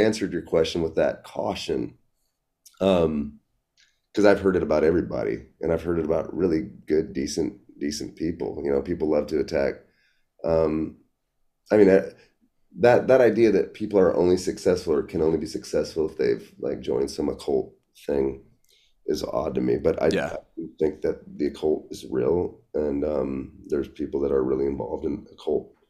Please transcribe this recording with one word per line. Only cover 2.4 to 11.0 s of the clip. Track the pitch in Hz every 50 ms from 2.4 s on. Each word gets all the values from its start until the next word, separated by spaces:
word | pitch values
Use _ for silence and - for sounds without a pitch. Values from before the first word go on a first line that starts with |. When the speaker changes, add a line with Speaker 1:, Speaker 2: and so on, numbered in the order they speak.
| _ _ _ _ _ - _ -
Speaker 1:
um, | 92 98 95 87 82 80 78 73 71 73 - - _ _ _ _ _ _ _ _ _ _ _ _ _ _ -
'cause | 107 101
I've | 104 98 95
heard | 95 95 92
it | 87 78
about | 76 76 76 76
everybody, | 80 87 85 - - - 62 53 52 57 57 - - _ -
and | - 82 82
I've | 80 80
heard | 87 85 85
it | 78
about | 76 80 80 78 - -
really | 73 92 90 80 80 - - - - -
good, | - 76 80 - - 87
decent, | 82 - - - 85 71 - - - _ _ - -
decent | 71 73 73 73 - - -
people. | - 80 82 82 - 69 50 - - 71
You | 71 69
know, | 69 67
people | 87 85 87 80 76
love | 76 73 71 -
to | 80 71
attack. | 69 - 82 71 69 64 - - _ _ _ _ _ _ _ _ _ _ _ _ -
Um, | 80 82 82 82 78 78 78 78 76 - _